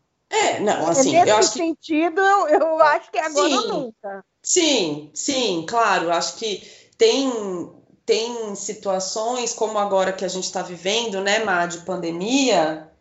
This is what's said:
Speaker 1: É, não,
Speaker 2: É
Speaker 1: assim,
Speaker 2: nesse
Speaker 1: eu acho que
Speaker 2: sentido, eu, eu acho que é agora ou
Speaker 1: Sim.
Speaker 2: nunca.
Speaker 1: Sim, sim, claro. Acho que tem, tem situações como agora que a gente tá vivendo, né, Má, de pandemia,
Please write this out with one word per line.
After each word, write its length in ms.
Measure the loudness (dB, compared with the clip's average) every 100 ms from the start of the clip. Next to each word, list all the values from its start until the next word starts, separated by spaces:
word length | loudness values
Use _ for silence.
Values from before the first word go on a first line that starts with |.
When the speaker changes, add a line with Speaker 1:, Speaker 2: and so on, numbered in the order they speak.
| _ _ -4
Speaker 1:
É, 320 | 0 2 2
não, 280 | 0 0 2
Speaker 2:
É 20 |
Speaker 1:
assim, 220 | 2 4
Speaker 2:
nesse 180 | 6 6
Speaker 1:
eu 60 | 6
acho 160 | 4
que 60 | 0
Speaker 2:
sentido, 640 | -4 -4 -2 0 0 2
eu, 280 | 4 4 4
eu 340 | 2 4 4
acho 280 | 4 2 -2
que 60 | -4
é 80 |
agora 240 | -2 0 2
ou 140 | 0
Speaker 1:
Sim. 60 | -2
Speaker 2:
nunca. 560 | -4 -8 -12 -14 -14 -18 _
Speaker 1:
Sim, 680 | -2 2 4 2 0 -4 -10
sim, 500 | -8 -4 -2 -2 -2 -2
claro. 420 | 0 2 2 0
Acho 240 | -2 -2 -6
que 320 | -8 -8 -12 -20 _ 2
tem, 320 | 4 4 0 -4 -6 -8 -10 -16 _ _
tem 500 | -2 0 -2 -6 -8 -10
situações 960 | -10 -8 -4 -4 -4 -4 -4 -4 -4
como 240 | -4 -2 -2
agora 340 | 0 0 0
que 120 | -2
a 40 | -6
gente 220 | -6 -6
tá 100 | -6
vivendo, 580 | -8 -6 -2 -2 -2 -2
né, 240 | 0 0
Má, 200 | 0 0 -2
de 120 | -6
pandemia, 1120 | -8 -6 -6 -4 -2 0 2 2 2 -4 -12 _